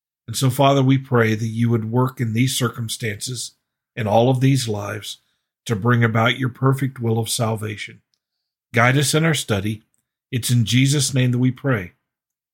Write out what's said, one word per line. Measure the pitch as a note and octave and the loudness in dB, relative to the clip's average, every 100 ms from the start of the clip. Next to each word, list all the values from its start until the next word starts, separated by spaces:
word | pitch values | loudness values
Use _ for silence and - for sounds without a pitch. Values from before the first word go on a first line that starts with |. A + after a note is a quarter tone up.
| _ _ - | _ _ -12
And | A2 | -2
so, | C3+ | 0
Father, | C3+ C#3 C#3 | 2 2 4
we | C3 C3+ | 4 2
pray | C3+ A#2+ A2 A2 | 2 2 2 0
that | A2+ | -2
you | A2 A#2 | 0 0
would | A#2 A2 | 0 0
work | A#2+ B2+ - | -2 -2 -2
in | A#2+ | -4
these | A2 C3 - | 0 0 0
circumstances, | A#2+ - A2+ - A2+ G2+ - B2 - - _ _ _ | -4 -4 -10 -8 -8 -8 -10 -10 -14 -18 _ _ _
in | - G#2+ | -6 0
all | A2+ B2 | 4 4
of | B2+ | 4
these | C3 C3+ A2+ | 2 2 -2
lives, | G#2 G2+ G#2 G2+ - _ _ _ _ | -6 -8 -10 -12 -16 _ _ _ _
to | - G#2+ | -6 -2
bring | A#2 A#2+ | 2 4
about | A#2 A2+ A2+ B2+ | 4 2 0 0
your | B2+ | -4
perfect | - C3+ C3+ C3+ C3+ | 0 0 2 -2 -4
will | A2+ A2+ | -2 -2
of | A2 | -2
salvation. | - A2+ A2 G#2+ G#2 - G#2+ _ _ _ _ _ _ _ | -4 -2 -4 -6 -10 -14 -18 _ _ _ _ _ _ _
Guide | A#2+ A#2+ C3+ | 0 2 2
us | C#3 | 0
in | D#3 | 0
our | E3 | 0
study. | D3 - G#2 G#2 A2 _ _ _ _ _ | -2 -2 -4 -4 -8 _ _ _ _ _
It's | B2+ - | -6 0
in | A#2+ | 0
Jesus' | A2 B2 C#3 D3 C3+ | 2 2 2 0 0
name | C3 B2+ | 0 0
that | B2 | 2
we | B2+ | 0
pray. | B2+ C#3 A#2 F2 - _ _ _ _ _ | -2 -4 -4 -6 -14 _ _ _ _ _